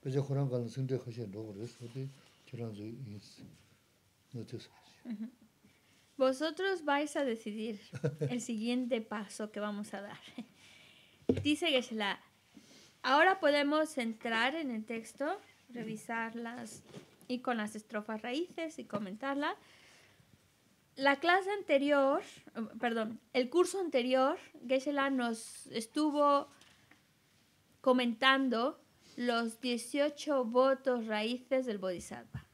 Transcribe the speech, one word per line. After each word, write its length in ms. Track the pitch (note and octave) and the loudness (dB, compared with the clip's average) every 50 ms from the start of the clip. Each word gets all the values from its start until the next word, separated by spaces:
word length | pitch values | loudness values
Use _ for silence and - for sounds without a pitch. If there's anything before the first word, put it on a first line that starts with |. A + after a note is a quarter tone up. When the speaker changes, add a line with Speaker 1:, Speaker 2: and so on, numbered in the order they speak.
Speaker 1:
peche 180 | _ C#3 C3 C#3+ | _ -2 0 0
khurang 280 | C#3 C#3 C#3 C3+ C#3+ C3 | 0 0 0 0 0 0
kala 180 | B2 B2 A#2+ A#2 | 0 -2 -4 -4
singde 280 | - C3 C3+ B2+ C3 A#2+ | -4 -4 -4 -2 -2 -4
khashe 260 | - B2+ A2 A#2+ A#2 G2 F#2+ | -4 -6 -10 -10 -10 -10 -8
lo 100 | G#2 A2 | -10 -10
gore, 240 | A2 G2+ G2 A2 A#2+ | -10 -10 -10 -10 -12
so 200 | - - A#2+ A2+ A#2 | -12 -14 -18 -14 -10
de 140 | C3 C3+ C3+ C3+ - - - _ _ _ | -10 -10 -10 -12 -16 -20 -20 _ _ _
chirang 300 | - - A2+ A#2+ A2+ G#2+ | -16 -12 -10 -10 -8 -8
zu 80 | G2+ G#2 | -10 -12
yin 360 | A2 A#2+ - C3+ A2 G2+ G#2 | -12 -12 -12 -14 -14 -14 -16
si. 240 | - - - - - - - - _ _ _ _ _ _ _ _ _ _ _ _ _ _ - | -16 -20 -20 -20 -20 -20 -20 -20 _ _ _ _ _ _ _ _ _ _ _ _ _ _ -12
No 100 | A#2+ A2 | -12 -12
te 140 | - - G#2+ | -10 -12 -14
so. 100 | - - _ - _ - - _ _ | -14 -14 _ -20 _ -20 -20 _ _
Speaker 2:
Ujú. 240 | B3 A3+ G3+ A3+ B3 - _ - _ _ _ _ - _ _ _ _ _ _ _ _ _ - | -10 -8 -8 -8 -12 -12 _ -20 _ _ _ _ -20 _ _ _ _ _ _ _ _ _ 2
Vosotros 680 | C4 C4 C4 C4 D4+ D#4+ D#4+ D#4+ F#4 G4 G4 F4 D#4 | 2 2 2 2 -2 -2 -2 0 0 0 0 0 0
vais 300 | D4 C#4+ C#4+ D4+ D4 - | 0 0 0 0 -2 -2
a 80 | E4 C#4+ | -2 0
decidir 540 | C4 A3+ A3+ - A3 G3+ A3 G#3+ A#3 G#3+ G3 - - - - - D3+ - - D#3 C#3 | 0 -2 -2 -4 -8 -8 -6 -6 -6 -8 -8 -12 -12 -12 -2 -2 -2 -2 0 -2 -2
el 120 | B3 B3 | -2 -4
Speaker 1:
<laughs> 80 | - - | -4 -4
Speaker 2:
siguiente 520 | A#3 G#3+ A3 A#3 B3 B3 B3+ A#3+ B3+ A#3 | -4 -4 -2 0 0 0 0 0 -2 -4
paso 500 | A3 - G#3+ G#3 G#3+ G3+ - - A3 G#3+ | -4 -4 -6 -8 -8 -8 -8 -10 -10 -8
que 80 | G#3+ G#3 | -6 -6
vamos 340 | G#3 G#3 G#3 G3+ G#3 G#3 - | -6 -6 -6 -6 -8 -8 -10
a 80 | G3 | -10
dar. 180 | G3+ G3+ G#3 - - - - - | -10 -12 -14 -16 -18 -18 -16 -16
<laughs> 1040 | A3+ - _ _ - - - - - - - - - _ _ _ - - - - - | -16 -16 _ _ -20 -20 -20 -20 -20 -20 -20 -20 -20 _ _ _ -2 0 0 0 2
Dice 240 | C#4+ D4+ D4 F4 E4 | 0 0 0 0 0
Geshe-la, 480 | D4 B3+ B3 - A#3 A3 G#3 G3 F#3 - - _ _ _ _ _ _ - - - - - - - _ _ - | 2 0 0 0 -4 -2 -2 -2 -2 -6 -10 _ _ _ _ _ _ -20 -20 -20 -20 -20 -20 -20 _ _ 0
Ahora 360 | B3+ C4 D4 E4 F#4 F#4+ F#4+ | 4 6 8 8 8 6 6
podemos 580 | F4+ D4 C#4+ D4 C#4+ C#4+ D4+ D#4 D#4 D4+ - - | 4 4 4 4 4 4 4 2 2 0 0 -2
entrar 560 | A#3+ A3+ A3 A3 - A#3+ A3+ A3 A#3 B3+ D4 | -2 -2 -4 -6 -4 -2 0 2 2 2 2
en 160 | E4 D4+ C4+ | 0 -4 -4
el 160 | A#3 A3 G#3+ | -4 -6 -6
texto, 400 | - A#3 A3+ A3+ - - - C#4 D4+ F#4 G#4+ - - - _ _ _ | -6 -8 -8 -8 -10 -8 -4 -4 -2 -2 -4 -8 -18 -20 _ _ _
revisarlas 1120 | A#3+ A#3+ A3+ A3 A3 G#3+ - - A#3 A3+ A3+ A3+ A3 A#3 A#3 A#3 A#3+ B3 A#3 G#3+ - - - - - - - - - _ - - | -10 -8 -8 -8 -8 -10 -6 -6 -4 -4 -4 -4 -6 -8 -8 -8 -10 -10 -12 -12 -14 -16 -18 -16 -16 -16 -16 -18 -20 _ -8 -6
y 120 | B3 B3 | -6 -4
con 180 | B3 - A#3+ A3+ | -2 -2 -2 -2
las 180 | G#3 G#3 - | -2 -4 -6
estrofas 460 | G#3+ G#3+ _ A3+ G#3+ G#3 - A3 G#3+ | -10 -14 _ -8 -8 -6 -4 -8 -6
raíces 560 | - B3+ B3 D4 F4 F4 - - E4 D#4+ D#4 - | -4 -4 -4 -4 -4 -4 -6 -6 -6 -6 -6 -10
y 60 | A3 | -12
comentarlas. 680 | - - G#3 G#3+ F#3 F#3+ G#3+ - C#4 C#4 C#4+ C#4+ D#4+ G4+ - - - - - - - - - - - _ _ _ _ - _ _ _ _ _ _ _ _ _ _ _ _ | -6 -6 -6 -4 -4 -8 -6 -4 -4 -2 -2 -2 -4 -4 -6 -12 -20 -20 -20 -20 -20 -20 -20 -20 -20 _ _ _ _ -20 _ _ _ _ _ _ _ _ _ _ _ _
La 200 | - C4+ C#4 C#4 C#4 | 2 4 4 4 6
clase 300 | - E4 F4 F#4+ F#4+ F#4+ | 6 6 6 6 4 2
anterior, 720 | G#4 G#4 F#4+ - D4+ C#4 C#4 C#4+ D4 C#4 C4+ C4+ C#4 E4+ - - - - - - _ | -2 -4 2 4 4 4 6 6 6 6 6 6 4 2 0 -6 -16 -20 -20 -14 _
eh, 60 | A3+ A3+ G#3 - A3 | -8 -8 -8 -6 -4
perdón, 400 | - A#3+ A#3 A3+ A3 A3 A#3+ - _ _ _ | -2 0 0 0 -2 -4 -6 -12 _ _ _
el 160 | B3+ B3+ B3 | 0 0 2
curso 300 | - E4+ F4+ F4+ - G4 | 4 4 4 4 2 -2
anterior, 580 | F#4+ E4 - C4 A#3+ B3+ B3+ C4 C4 C4+ D4+ - - - _ - - A#3+ | -2 2 2 2 2 4 4 4 6 4 2 0 -6 -16 _ -16 -4 0
Geshe-la 420 | C4 C4+ C4 D4+ C#4+ C#4+ C4+ C#4 | 0 0 2 2 0 2 2 2
nos 560 | C#4 C4 A#3+ A#3 A3+ A3+ - - - - - - | 2 2 0 0 -2 -4 -8 -14 -16 -16 -16 -8
estuvo 800 | - A#3 A3 - _ D4 D4+ D#4 C#4 D4 D4 C#4+ C#4+ C#4+ C#4+ - - - - - - _ _ _ - _ _ _ _ _ _ _ _ _ _ _ _ _ _ _ _ _ | -6 -6 -6 -4 _ 2 2 2 4 4 6 6 6 4 2 -2 -14 -20 -20 -20 -20 _ _ _ -20 _ _ _ _ _ _ _ _ _ _ _ _ _ _ _ _ _
comentando 1000 | - C4 B3+ B3+ B3 A#3+ A3+ A3 - C4 C4+ C4+ C4+ C4 A#3 A3+ A#3 C#4+ D#4 - _ _ _ _ _ - - | 2 4 4 4 4 2 0 2 4 4 6 6 4 2 2 2 0 0 -2 -6 _ _ _ _ _ -20 -10
los 440 | - A#3+ A#3+ A#3 A#3 A#3 A3+ A3 - | -4 -2 0 2 2 0 -2 -4 -4
dieciocho 840 | - B3 A#3+ A#3 A3+ - - C#4+ C#4 D4+ D4 D4 - D4 D4 C4+ B3+ | -2 -2 -2 -2 -4 -4 0 0 0 0 0 -4 -4 0 0 0 0
votos 640 | A3 A#3 B3 C4 C4+ C4+ C4 C4+ C4+ B3 A#3+ A3 A3 | 2 4 4 6 6 4 2 2 0 0 0 0 -2
raíces 580 | G#3+ G#3+ G#3+ A3+ B3 B3 B3+ - C4+ C4 C4 | -2 -2 0 -2 -2 -4 -2 0 0 0 0
del 140 | B3+ G#3+ G3+ | 0 -4 -2
Bodhisattva. 680 | F#3 F#3 F3+ E3+ - - - A#2+ A#2 - _ - - _ | -2 -2 -4 -4 -8 -10 -12 -14 -14 -12 _ -14 -14 _